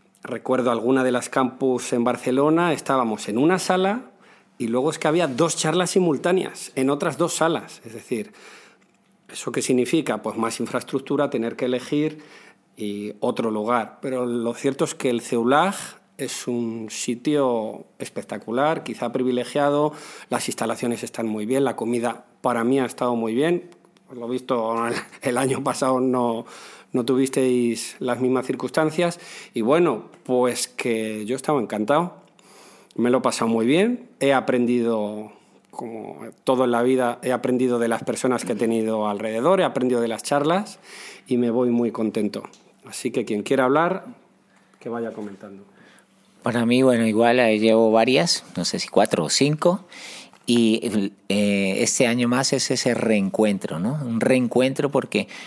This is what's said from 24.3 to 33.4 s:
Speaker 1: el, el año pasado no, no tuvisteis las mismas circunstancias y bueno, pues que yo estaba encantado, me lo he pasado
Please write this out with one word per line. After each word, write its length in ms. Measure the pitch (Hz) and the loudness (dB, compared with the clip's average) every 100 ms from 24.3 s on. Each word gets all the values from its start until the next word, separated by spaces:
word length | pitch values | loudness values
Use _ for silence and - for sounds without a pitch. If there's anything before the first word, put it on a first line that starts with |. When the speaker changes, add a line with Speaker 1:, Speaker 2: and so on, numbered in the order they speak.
| 127 127 123 113 113 117 | -6 -2 0 0 0 -2
Speaker 1:
el, 100 | 120 - - | -4 -8 -8
el 160 | 131 123 | -2 0
año 260 | 131 131 | 0 -2
pasado 380 | 139 123 131 127 | -2 0 0 2
no, 440 | 131 127 120 113 - - - - - | 2 2 0 -2 -8 -16 -20 -20 -6
no 140 | 131 120 | -2 0
tuvisteis 880 | 131 131 139 131 123 120 113 - - | 2 2 2 2 2 2 -2 -6 -6
las 200 | 127 120 | -4 0
mismas 260 | 127 127 123 | 0 0 -2
circunstancias 720 | 127 127 - 156 160 170 170 - - - | -6 -4 0 0 0 -2 -4 -12 -18 -10
y 80 | 120 | -2
bueno, 480 | 110 156 175 110 - - - | 2 4 4 0 -6 -12 -2
pues 420 | 127 123 117 - | 2 2 0 -6
que 580 | - 127 113 110 107 107 | -4 -2 -2 -2 -6 -4
yo 120 | 131 | -4
estaba 240 | - 147 | 0 0
encantado, 560 | 104 110 107 147 180 - - _ - - - - - - | 0 -2 2 2 0 -6 -20 _ -20 -20 -20 -20 -12 -2
me 160 | 120 | 2
lo 80 | 123 | 2
he 20 | |
pasado 260 | 123 - | 2 0